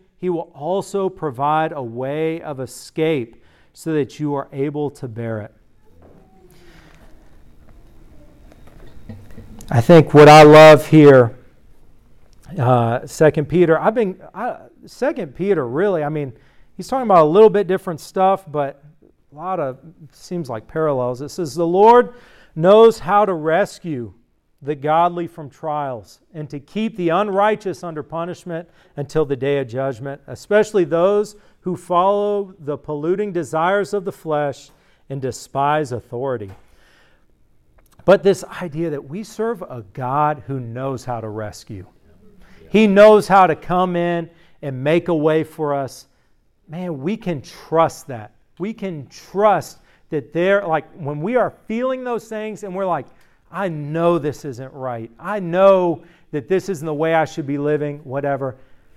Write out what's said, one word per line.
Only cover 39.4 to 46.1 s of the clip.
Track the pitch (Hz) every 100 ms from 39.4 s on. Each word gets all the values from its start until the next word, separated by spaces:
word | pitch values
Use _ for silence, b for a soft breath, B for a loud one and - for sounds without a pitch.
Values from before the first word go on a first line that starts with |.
| 226 208
a | 180 123 98
God | - 127 139 151 147 120
who | 135
knows | 117 117 135 131 -
how | 117
to | 107
rescue. | 107 107 - - 101 90 _ _ _ - - b b -
He | 202 214
knows | 196 214 214 -
how | 196 180
to | 147
come | - 180 185 175
in | 175 170 165 b b b
and | 143 127
make | 139 170 175
a | 165
way | 151 160
for | 156 - 151 143
us. | 131 - -